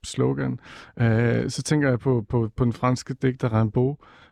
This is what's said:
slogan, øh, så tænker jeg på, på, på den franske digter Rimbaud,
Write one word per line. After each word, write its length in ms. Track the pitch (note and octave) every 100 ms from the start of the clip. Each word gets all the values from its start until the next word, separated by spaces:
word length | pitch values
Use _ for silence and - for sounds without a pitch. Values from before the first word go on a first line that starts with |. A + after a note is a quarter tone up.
slogan, 560 | - C3 B2+ C3+ C3 B2+ - - - -
øh, 500 | A#2 A2 A#2+ A#2 B2
så 120 | -
tænker 260 | - D3+ C#3
jeg 100 | A#2+
på, 240 | C3+ A#2+ G#2
på, 220 | B2 A2 -
på 80 |
den 80 | B2
franske 420 | - B2+ B2 -
digter 460 | C3+ C3 B2+ B2 A2
Rimbaud, 340 | A2 B2 C3 D3 - - -